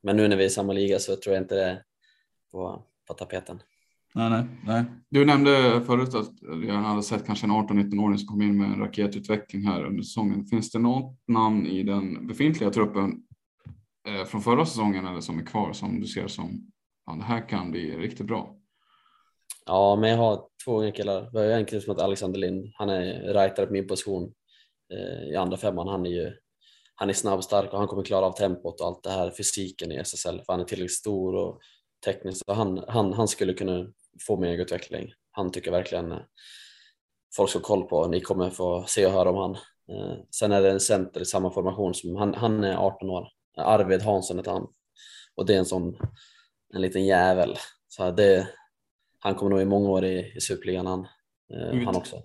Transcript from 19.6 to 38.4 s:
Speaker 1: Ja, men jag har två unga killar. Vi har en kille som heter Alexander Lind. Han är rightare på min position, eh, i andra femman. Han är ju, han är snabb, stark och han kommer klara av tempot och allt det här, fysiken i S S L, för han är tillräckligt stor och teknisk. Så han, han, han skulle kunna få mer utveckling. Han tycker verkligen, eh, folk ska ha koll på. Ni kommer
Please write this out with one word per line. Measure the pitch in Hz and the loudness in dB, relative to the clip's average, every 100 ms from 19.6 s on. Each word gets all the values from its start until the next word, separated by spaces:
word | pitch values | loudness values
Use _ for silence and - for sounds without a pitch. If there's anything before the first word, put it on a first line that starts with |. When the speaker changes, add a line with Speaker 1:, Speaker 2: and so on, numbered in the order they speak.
| - | -2
Speaker 1:
Ja, | 92 101 104 | 4 6 6
men | 110 | 4
jag | 117 | 4
har | 117 101 - _ | 4 2 -4 _
två | - 113 | -4 0
unga | 107 | 0
killar. | 101 101 95 110 | -2 -2 -4 -4
Vi | 117 | 0
har | 107 | 2
en | 113 104 | 2 0
kille | 110 | -4
som | 98 | -4
heter | 92 | -2
Alexander | 92 98 95 95 | 0 0 -4 -2
Lind. | 92 95 110 | -2 -4 -8
Han | - 101 | -8 -4
är | 95 90 90 95 | -2 -2 -6 0
rightare | 101 98 95 98 | 4 4 2 0
på | |
min | 98 98 | 0 -2
position, | 95 - 95 85 - _ _ _ _ _ | -6 -4 -6 -6 -12 _ _ _ _ _
eh, | 95 95 85 76 | -12 -10 -10 -6
i | 80 | -4
andra | 92 95 | -2 -2
femman. | 107 90 87 | -2 -2 -4
Han | 95 90 | -4 -2
är | |
ju, | 87 80 - _ _ _ _ _ | -4 -6 -8 _ _ _ _ _
han | - 101 | -6 -2
är | |
snabb, | 95 107 95 | 0 0 -2
stark | 92 101 98 | 0 0 0
och | 98 | -2
han | 104 | -2
kommer | 98 | -2
klara | 92 98 95 | 0 2 2
av | |
tempot | 90 98 90 85 - | 2 0 0 -6 -6
och | 87 | -6
allt | 90 | -6
det | 92 | -6
här, | 95 90 | -2 -2
fysiken | - 101 - 92 - 85 | -2 -4 -4 -6 -8 -8
i | 69 | -6
S | - | -8
S | - 87 | -6 -6
L, | 90 - | -8 -4
för | |
han | 90 | -4
är | |
tillräckligt | 87 95 90 | -4 -4 -4
stor | - 107 98 92 | -4 -4 -2 -2
och | 92 90 - _ _ _ _ | -2 -4 -6 _ _ _ _
teknisk. | - 95 92 92 - | -6 -4 -6 -10 -4
Så | |
han, | 104 104 92 - | 0 0 -2 -2
han, | 113 98 | 0 2
han | 92 107 | 2 0
skulle | - 95 | 2 -2
kunna | 92 98 90 90 _ _ _ - | 0 -2 -2 -6 _ _ _ -4
få | 101 | -2
mer | 87 85 | 0 -2
utveckling. | 92 90 - 82 113 _ _ | -4 -6 -8 -12 -12 _ _
Han | - 90 | -8 -6
tycker | 87 87 | -6 -2
verkligen, | 90 90 87 85 | -2 -2 -6 -6
eh, | 76 - _ - - - _ _ _ _ _ _ - | -10 -14 _ -20 -20 -20 _ _ _ _ _ _ 0
folk | 98 | 0
ska | 92 | 0
ha | |
koll | - 101 90 | 0 0 2
på. | 85 85 | 0 2
Ni | 87 | 0
kommer | - 95 | -2 -2